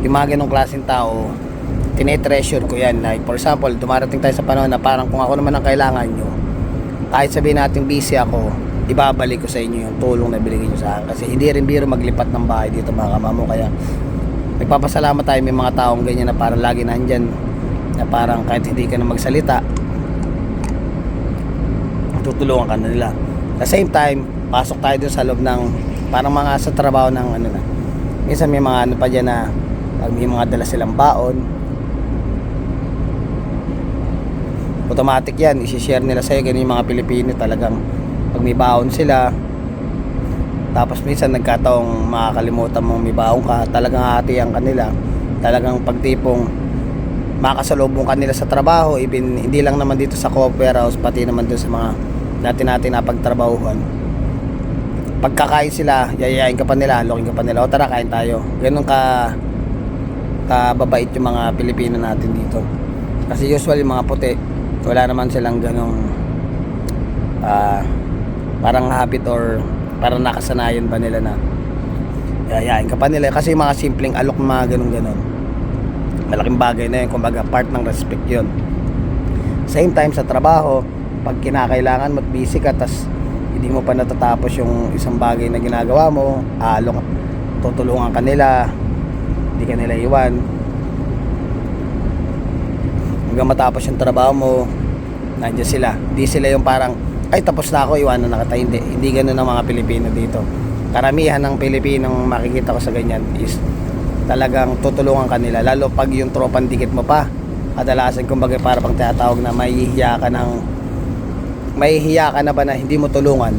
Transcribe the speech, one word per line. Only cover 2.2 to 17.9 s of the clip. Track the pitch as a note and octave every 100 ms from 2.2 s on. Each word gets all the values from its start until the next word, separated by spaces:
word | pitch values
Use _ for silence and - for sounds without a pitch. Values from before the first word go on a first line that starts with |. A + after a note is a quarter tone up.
| C#3+ C#3 C3 C#3 -
ko | B2
yan. | B2+ A#2
Like, | A2+ A2
for | A2+ A#2+
example, | D#3 D3 C3+
dumarating | A#2 B2 C3 C3 C3+
tayo | C3+ -
sa | C#3
panahon | C3+ C3+
na | B2
parang | C3 C3 B2+
kung | C3
ako | B2+ C#3+
naman | C#3+ C#3+
ang | C3+
kailangan | C3+ C3+ B2+ A#2
nyo, | A2 G#2+ - - - - - - - -
kahit | C3+ C#3
sabihin | D#3 D3 D3
natin | C#3 C#3 C#3
busy | C#3+ C#3
ako, | C#3 A2+ A#2 A2 G#2 - - -
ibabalik | C3 C#3 C3 B2+ A#2+
ko | A#2+
sa | B2
inyo | A#2 A#2
yung | A2 A2
tulong | B2+ A#2+ A#2+
na | A2+
binigay | A2+ A2 A2
nyo | G#2+
sa | G#2 G#2
akin. | G#2
Kasi | - A#2
hindi | B2+ D3
rin | C#3+ C#3
biro | C#3+ C#3
maglipat | B2+ A#2+ A#2 A#2+
ng | A#2+ A#2
bahay | A2+ G#2+
dito, | G#2+ -
mga | A2 G#2+ G#2+
kamamo. | A2 A2+ A2
Kaya | A2+ A2 A2 - - C3+ - - - - -
nagpapasalamat | - C#3+ C#3 D#3+ D3 C#3+ C#3
tayo, | C3+
may | C3 C3
mga | B2+
taong | B2+ B2 A#2+ A#2+
ganyan | B2 A#2+
na | A#2+
parang | A#2 A#2
lagi | A#2+ A#2+ A#2+
nandyan, | A#2+ B2 B2 A#2 - - - - - -